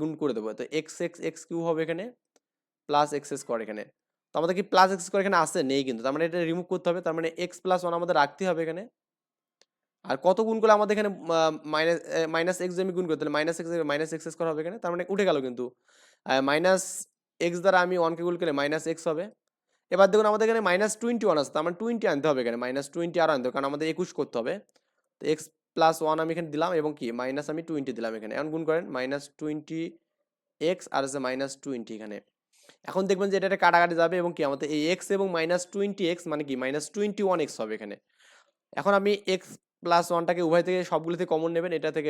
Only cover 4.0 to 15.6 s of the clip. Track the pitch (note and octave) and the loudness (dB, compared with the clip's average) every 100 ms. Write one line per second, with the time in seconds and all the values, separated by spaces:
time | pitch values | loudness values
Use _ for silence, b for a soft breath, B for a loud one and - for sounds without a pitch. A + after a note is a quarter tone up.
4 | _ _ _ D3+ E3 F#3 G3+ F#3 F#3 F#3+ | _ _ _ -2 0 0 2 6 6 4
5 | - G3+ G3 F#3 D#3 F#3 C3+ C3+ C3 A2+ | -2 0 4 4 2 0 0 0 0 -2
6 | B2+ D3 E3 F3 E3 F3 E3 F3+ F3 F3 | -2 0 -2 0 -2 -2 -4 -4 -2 -2
7 | F3 D#3+ E3 E3 F3 - F#3+ F#3 F3 E3+ | -2 -2 -4 -4 -8 -4 0 0 0 -2
8 | F3 D#3 C#3+ - F#3+ E3 D#3+ E3 A#3 _ | 2 4 2 2 -2 -2 -4 -6 -12 _
9 | _ _ _ _ _ _ _ _ _ _ | _ _ _ _ _ _ _ _ _ _
10 | - C3+ F3+ F#3+ A3+ A3+ A3 G#3 G#3 G#3 | -6 0 2 2 2 4 6 6 6 2
11 | G#3 F3+ E3 E3 D#3+ D#3+ D3+ D3+ D#3+ E3+ | 0 -2 0 2 2 0 -2 0 2 0
12 | - D#3 D#3+ E3 F3 F3+ F#3 F3 F#3+ F3 | -2 -2 0 0 0 -2 -4 -2 -2 -2
13 | F3+ D#3 D3+ D3 D#3+ E3+ E3 E3+ D3 D3 | -2 -2 0 0 0 -2 -4 -2 -2 -2
14 | D#3 D#3+ E3 D#3 E3 D#3 E3 - F3 F3 | -2 -6 -8 -6 -4 -4 -6 -6 -6 -4
15 | F3+ G3 F#3+ D3+ C3 A#2+ | -2 0 2 2 0 -6